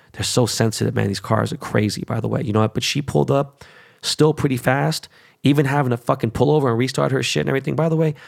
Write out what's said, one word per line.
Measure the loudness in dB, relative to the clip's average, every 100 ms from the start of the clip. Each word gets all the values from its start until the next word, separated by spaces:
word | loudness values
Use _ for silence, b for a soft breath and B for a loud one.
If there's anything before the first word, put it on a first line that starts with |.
| b
they're | -10
so | -2 0 0
sensitive, | 0 -2 0 -2 -2
man. | -2
These | -4
cars | 0 2 2
are | -4
crazy, | -2 0 0 -4 -6
by | -4
the | -2
way. | -4
You | 0
know | 0
what? | 0
But | -2
she | -4 -4
pulled | -2 0 2
up | 0 -2 _ B B B B
still | -8 2 2
pretty | 2 -2 0
fast, | 2 2 0 -4 -10 b b b
even | 2 4 2
having | 2 0
to | 0
fucking | 0 0 -2
pull | 0 2
over | 4 2
and | 0
restart | 0 0 0
her | 0
shit | -2 -2
and | 0
everything. | -2 -2 -2
By | 0
the | 0
way, | 0 -4